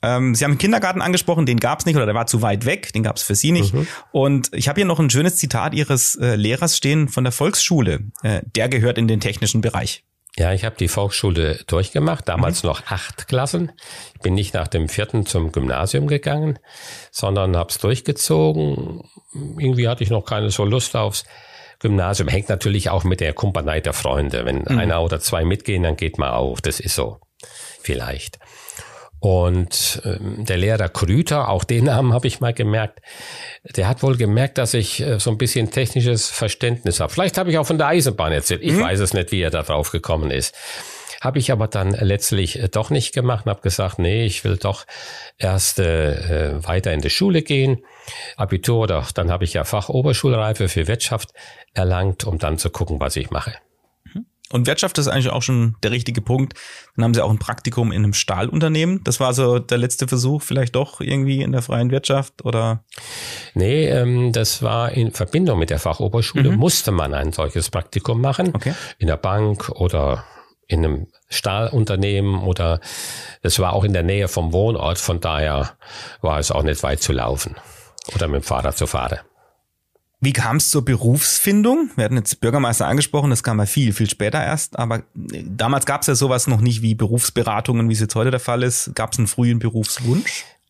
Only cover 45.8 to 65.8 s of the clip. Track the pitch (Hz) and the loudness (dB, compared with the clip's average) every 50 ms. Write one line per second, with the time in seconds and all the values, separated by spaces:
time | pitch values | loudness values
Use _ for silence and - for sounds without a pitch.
45.8 | 95 85 82 80 78 76 71 71 80 87 80 78 78 73 71 80 82 - 82 95 | 2 2 2 2 2 2 0 -2 -2 -2 0 0 0 0 -2 -4 -2 -2 -2 0
46.8 | 95 101 80 76 71 - - - 185 202 180 160 156 - 147 135 135 135 131 120 | 0 0 0 0 0 0 0 2 2 2 2 2 2 2 0 2 2 2 2 0
47.8 | - - - - - - - - - - - - 107 98 98 92 - - 120 113 | -4 -14 -20 -20 -20 -18 -16 -14 -14 -16 -6 -4 -2 -2 -2 -2 0 2 2 2
48.8 | 110 101 87 76 65 - - - 87 87 87 87 92 85 - 80 76 - - 104 | 2 2 0 0 -2 -2 -2 -2 0 0 0 0 0 0 0 -2 -2 0 -2 -2
49.8 | 98 - - 131 127 151 127 - - 139 123 110 107 107 107 - 101 90 - - | -2 0 0 0 2 2 2 2 2 2 2 2 2 0 0 0 0 0 0 0
50.8 | 80 82 110 120 - - 120 104 - - _ - - - - - - _ _ - | 0 0 0 -2 -2 -4 -4 -4 -4 -8 _ -20 -20 -20 -20 -20 -20 _ _ 0
51.8 | 92 90 92 90 95 98 92 - - - 87 78 - 76 80 80 - 87 - - | 0 2 2 2 0 0 -2 -2 -4 -4 -4 -2 -2 -2 -2 -2 -2 -4 -2 -4
52.8 | 85 - 78 71 69 67 - 78 69 - - 69 - - - - _ _ _ _ | -4 -4 -2 -2 -2 -2 -2 -4 -6 -4 -4 -4 -4 -6 -10 -12 _ _ _ _
53.8 | _ _ _ _ _ - - 185 240 _ _ _ _ - - 123 123 131 151 - | _ _ _ _ _ -12 -12 -12 -12 _ _ _ _ -4 -2 0 2 2 2 0
54.8 | - 185 - - 143 139 - 135 127 120 - 120 117 - 131 120 117 113 110 - | 0 0 0 0 0 2 2 0 0 0 0 -2 0 0 2 2 2 2 0 0
55.8 | - 110 120 123 117 - 117 117 104 - 123 131 135 135 - - - - - - | -2 -2 0 0 -2 -2 -4 -4 -2 0 0 0 0 -2 -4 -16 -20 -20 -20 -20
56.8 | - _ _ - 117 117 120 113 - 104 107 107 - - 104 - - 131 117 - | -20 _ _ 0 2 4 4 4 4 2 2 0 0 -4 -6 -4 -4 -4 0 0
57.8 | 117 113 - 92 107 104 101 - - - 95 90 101 123 - 156 160 160 156 156 | 0 0 2 2 2 2 2 0 -2 -2 -2 -2 -2 -2 0 0 2 2 2 2
58.8 | 160 175 185 190 - 123 120 - 135 127 123 127 135 123 123 123 123 - 123 120 | 2 2 0 0 -2 -2 -2 0 0 0 2 2 4 4 2 2 2 0 0 0
59.8 | 120 123 - - 135 123 131 127 120 131 147 147 - - - 135 127 120 - 123 | 0 0 -2 -2 -2 -2 0 0 2 0 0 -2 -2 -2 -2 0 0 0 0 -2
60.8 | 143 - - - - - 135 139 135 139 135 135 135 - 131 127 117 - 123 117 | -2 -2 -6 -8 -4 -2 0 0 2 2 0 0 0 0 0 -2 -2 -2 0 0
61.8 | 120 123 131 135 - - 139 135 135 - _ - - - 113 113 113 113 113 110 | 2 2 2 0 0 0 0 0 0 -4 _ -8 -6 -2 0 0 0 0 -2 -2
62.8 | _ _ - - - - - - - - - - - - _ - 90 104 131 156 | _ _ -20 -20 -16 -14 -14 -12 -12 -12 -12 -14 -16 -6 _ 0 2 2 2 2
63.8 | 156 143 139 131 123 123 123 123 123 123 113 117 113 - - - 117 110 110 117 | 2 2 2 2 2 2 2 2 2 2 2 2 0 0 0 -2 -2 0 0 0
64.8 | 117 117 - 131 117 113 - - - - - 156 185 170 117 85 80 78 80 73 | 0 0 0 0 0 0 0 -2 -4 0 2 2 2 4 4 2 2 0 0 -2